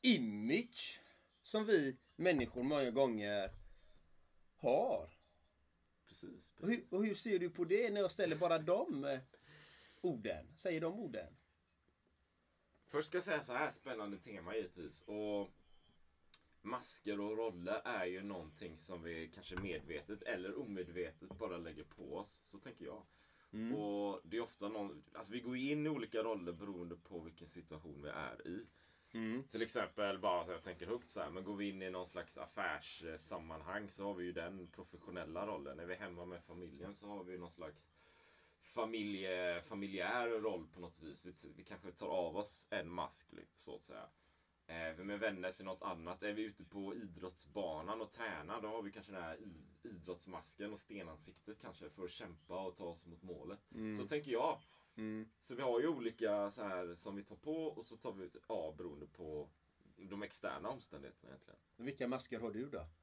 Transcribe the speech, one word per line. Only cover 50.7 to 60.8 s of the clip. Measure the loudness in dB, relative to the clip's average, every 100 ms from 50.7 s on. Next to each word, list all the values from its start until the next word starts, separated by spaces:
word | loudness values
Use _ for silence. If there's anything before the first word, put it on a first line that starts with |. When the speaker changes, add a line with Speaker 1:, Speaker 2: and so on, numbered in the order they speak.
Speaker 2:
och | -6
stenansiktet | -8 -8 -8 -10 -14 -16 -12 -10
kanske | -10 -10 -12
för | -6
att | -6
kämpa | -6 -10 -12 -6 -2 -2
och | -4
ta |
oss | -6 -6 -12
mot | -14
målet. | -8 -8 -6 -10 _
Speaker 1:
Mm. | -4 -2 -2
Speaker 2:
Så | 0
tänker | 0 2
jag. | 4 4 2 -4 -20 -18 -6
Speaker 1:
Mm. | -4 -2 -6 _
Speaker 2:
Så | -8
vi | 2
har | 6 8
ju | 8
olika | 4 0 2 6 6 4
så | 2
här | -2 0 -2
som | -4 -6 -6
vi |
tar | -8 -8
på | 0 2 2
och | -2
så | -10 -6
tar | -6
vi | -4
ut, | -6 -10 -2
ja, | 0 0 -2
beroende | -6 -6 -12
på | -8 -6 -4 -6 -12 _ _ -20 -16
de | -10 -6
externa | -6 -4 -4 -2 -4
omständigheterna | -6